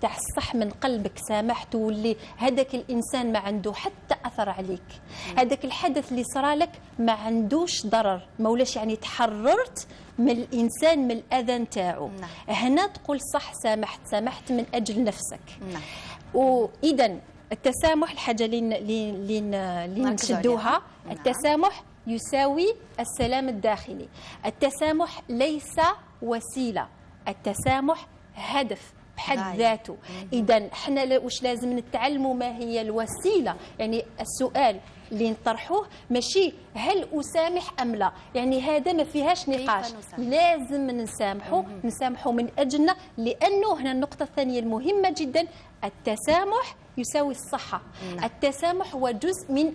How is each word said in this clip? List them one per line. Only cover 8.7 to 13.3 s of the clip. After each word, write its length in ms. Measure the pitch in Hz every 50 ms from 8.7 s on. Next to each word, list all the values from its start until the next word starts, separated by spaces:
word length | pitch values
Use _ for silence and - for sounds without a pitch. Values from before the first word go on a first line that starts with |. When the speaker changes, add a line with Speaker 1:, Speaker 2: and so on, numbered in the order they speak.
| -
Speaker 1:
يعني 200 | 247 214 220 220
تحررت 880 | 220 - - - - 240 220 214 208 220 269 349 453 508 - - - - - - - - - - -
من 120 | 233 269
الانسان 800 | 240 233 247 - 269 233 233 233 - - 311 320 330 294 262 247
من 20 |
الاذى 480 | 233 226 - - - 262 240 233 247 240
نتاعو. 500 | 233 - - 214 185 180 165 135 147 170 196 190
Speaker 2:
نعم. 360 | 185 170 - - - - 208
Speaker 1:
هنا 300 | 190 233 254 269 320 392
تقول: 340 | 403 - - - - 294 262 - -